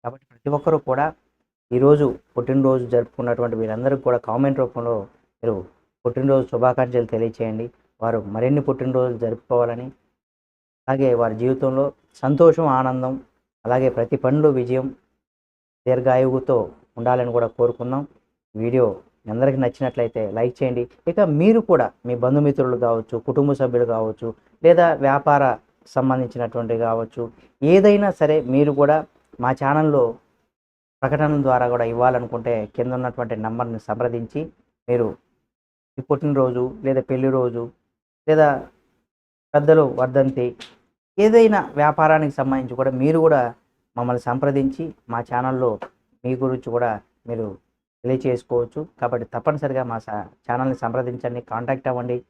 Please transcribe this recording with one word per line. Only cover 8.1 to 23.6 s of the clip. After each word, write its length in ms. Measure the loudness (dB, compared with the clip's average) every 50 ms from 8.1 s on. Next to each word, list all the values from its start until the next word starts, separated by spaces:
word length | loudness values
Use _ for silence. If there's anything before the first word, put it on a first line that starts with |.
| -4 -4 -6 -6 -4
మరిన్ని 280 | -2 0 2 0 0 0 -2
పుట్టినరోజులు 500 | -4 -2 -4 -2 0 0 -2 -2 -2 -4 -4
జరుపుకోవాలని, 640 | -6 -6 -8 _ _ 0 0 0 0 -4 -8 -12 -14 -16 _ _ _ _ _ _ _ _ _ _ _ _ _ _ _ _ _
అలాగే 280 | _ -4 0 2 2 2 2 2
వారి 140 | 0 0 0 -2
జీవితంలో 440 | 0 -2 0 0 0 -2 0 0 -2 -2 -4 _ _ _ _ -4
సంతోషం, 460 | -2 0 4 6 6 6 6 6 2 2 2 2
ఆనందం, 360 | 2 0 -2 -2 -4 -4 -6 -8 -12 _ _ _ _ _ _ _ _
అలాగే 240 | -2 0 2 0 0 0 0
ప్రతి 200 | -2 -2 -2 -2 0
పనిలో 260 | 0 2 4 4 2 2 2
విజయం, 280 | -2 -2 -2 -4 -4 -6 -12 _ _ _ _ _ _ _ _ _ _ _ _ _ _ _ _ _ _ -2
దీర్ఘాయువుతో 680 | -2 0 2 2 2 4 2 2 0 -2 0 0 0 0 0 -4 -10 _ _ _ _ -4
ఉండాలని 340 | -2 0 0 0 0 0 0 0
కూడా 120 | -2 -2 0 0
కోరుకుందాం. 460 | 0 0 0 -4 -6 -6 -4 -6 -6 -8 _ _ _ _ _ _ _ _ _ -6
వీడియో 240 | -4 0 2 2 2 0 -2 -6 _ _ _ _
మీ 80 | _ -8 -2
అందరికీ 240 | 0 0 0 2 0
నచ్చినట్లయితే 600 | -2 -2 -2 -4 -6 -4 -2 -4 -4 -4 _ -6 -6 -4 -4
లైక్ 160 | -4 -4 -4 -4 -4
చేయండి. 240 | -4 -4 -2 -4 -6 -8 _ _ _ -4
ఇక 100 | 0 0 2 2 2 2
మీరు 220 | 4 4 4 4 2 2
కూడా 160 | 2 2 2 -2 _ _ -8
మీ 80 | -6 -4 -2 0
బంధుమిత్రులు 520 | 2 2 2 2 2 2 0 0 -2 0 0 0
కావచ్చు, 320 | 0 0 -2 -4 _ -8 -8 -6 -2
కుటుంబ 220 | -2 0 0 0 0 0